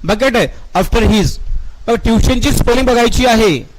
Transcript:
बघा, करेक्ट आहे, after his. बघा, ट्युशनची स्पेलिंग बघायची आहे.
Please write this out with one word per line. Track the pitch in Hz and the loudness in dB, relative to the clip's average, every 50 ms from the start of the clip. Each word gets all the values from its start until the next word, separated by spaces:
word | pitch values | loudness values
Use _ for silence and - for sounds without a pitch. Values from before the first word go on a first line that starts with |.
| - | -2
बघा, | 156 208 | -2 -2
करेक्ट | 208 254 269 226 | 0 0 0 0
आहे, | 240 170 127 - - - - - | 0 -2 -2 -6 -14 -16 -4 -2
after | 180 190 - - 233 220 196 | -2 -2 0 0 2 2 2
his. | 214 214 180 - - - - - - - - - - - - | 2 2 2 0 -2 -4 -4 -4 -2 -4 -4 -6 -12 -10 -4
बघा, | - 233 | -4 -4
ट्युशनची | 226 - 233 226 208 - - 262 247 - 294 | -2 0 0 2 2 2 2 0 0 0 0
स्पेलिंग | 269 - 170 240 240 254 262 | 0 0 0 0 0 2 2
बघायची | 262 247 240 233 233 - - 254 | 2 2 2 2 2 2 2 2
आहे. | 247 226 220 226 202 156 120 - - - | 2 2 4 2 2 0 -2 -6 -12 -20